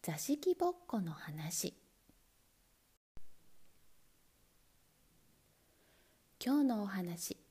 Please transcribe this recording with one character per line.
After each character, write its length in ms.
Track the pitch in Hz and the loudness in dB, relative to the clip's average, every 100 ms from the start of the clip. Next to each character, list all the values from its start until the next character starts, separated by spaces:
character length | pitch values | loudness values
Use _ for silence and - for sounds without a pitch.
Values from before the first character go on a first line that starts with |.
座 160 | - 156 | -4 -6
敷 380 | - 294 370 349 | 0 0 2 2
ぼ 140 | 349 | 2
っ 20 | 359 - | 0 -4
こ 120 | 226 | -2
の 120 | 170 | -2
話。 640 | 151 - 151 156 - - - _ _ _ - _ _ _ _ _ _ _ _ _ - - - - - - - - - - _ _ _ _ _ _ _ _ _ _ _ _ _ _ _ _ _ _ _ _ _ _ _ | -6 -10 -8 -4 -2 -4 -6 _ _ _ -20 _ _ _ _ _ _ _ _ _ -6 -6 -6 -18 -20 -20 -20 -20 -20 -20 _ _ _ _ _ _ _ _ _ _ _ _ _ _ _ _ _ _ _ _ _ _ _
今 180 | 247 285 | 2 6
日 20 | |
の 180 | 277 226 | 6 4
お 40 | 202 | 0
話 500 | 196 175 170 - - - | -2 -2 -4 -6 -8 -12